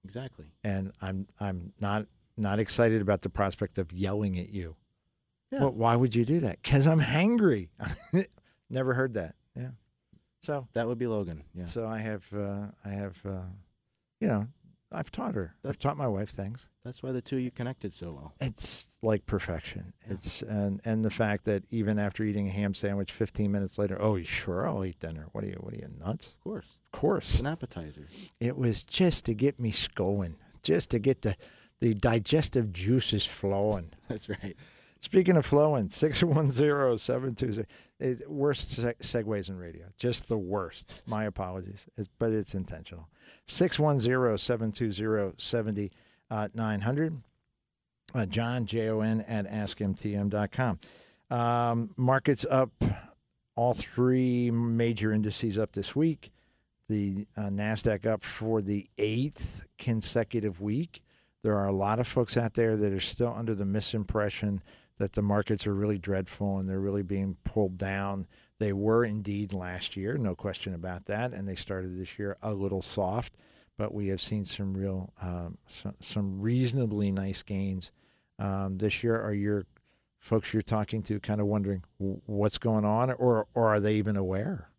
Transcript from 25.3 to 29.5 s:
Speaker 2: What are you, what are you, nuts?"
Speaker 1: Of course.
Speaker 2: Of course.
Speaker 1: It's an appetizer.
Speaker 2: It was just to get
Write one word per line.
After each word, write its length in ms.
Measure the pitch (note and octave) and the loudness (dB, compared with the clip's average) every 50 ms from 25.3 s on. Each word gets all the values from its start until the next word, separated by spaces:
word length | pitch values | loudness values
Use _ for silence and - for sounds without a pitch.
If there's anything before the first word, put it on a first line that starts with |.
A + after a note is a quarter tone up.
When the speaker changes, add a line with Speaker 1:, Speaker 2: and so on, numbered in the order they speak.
Speaker 2:
What 140 | _ G#2+ G#2 | _ -6 -6
are 40 | G2 | -6
you, 100 | F#2 - | -8 -8
what 140 | - - - | -10 -10 -12
are 20 | |
you, 120 | - - - - - | -12 -12 -14 -14 -8
nuts?" 280 | D2 F#2 B2 D#3+ - - | -6 -6 -6 -6 -8 -14
Speaker 1:
Of 120 | - _ | -18 _
course. 260 | _ - G#3+ - - - - _ _ | _ -8 -8 -8 -10 -14 -20 _ _
Speaker 2:
Of 60 | _ - - | _ -6 0
course. 300 | - - D#3+ - - - | 2 2 2 2 2 2
Speaker 1:
It's 100 | - - | 2 2
an 60 | A#2+ | 2
appetizer. 640 | C#3+ D#3+ E3 - - - F2+ E2 D2+ C#2 D2 D2 D2 - G3 G3 - _ _ | 0 -4 -4 -8 -10 -8 -10 -10 -10 -12 -16 -20 -20 -18 -20 -20 -20 _ _
Speaker 2:
It 160 | A#2 A#2+ C#3 | -4 -4 0
was 260 | C3+ C3 A#2 G#2+ - | 2 2 2 2 2
just 440 | - - - - F#3 F3 - - - | -2 -2 2 4 4 4 4 2 -2
to 80 | - A2+ | -2 0
get 260 | G#2 B2+ C#3+ | 2 2 2